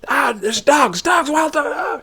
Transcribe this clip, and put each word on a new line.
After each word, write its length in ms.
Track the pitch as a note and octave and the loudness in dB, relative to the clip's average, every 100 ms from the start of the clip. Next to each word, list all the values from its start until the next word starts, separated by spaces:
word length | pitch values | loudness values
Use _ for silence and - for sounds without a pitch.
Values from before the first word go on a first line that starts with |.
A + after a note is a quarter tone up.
| - | -4
Ah, 260 | C4 - | -2 -2
there's 280 | A3 G3 A3 | -2 -4 -2
dogs, 400 | - D4 B3+ F3 | 2 4 4 0
dogs, 280 | - F4 C#4+ | 0 0 2
wild 240 | D4+ D#4+ | 0 0
dogs, 160 | D4+ D4 | 0 -2
ah! 300 | D4 - - | -4 -6 -6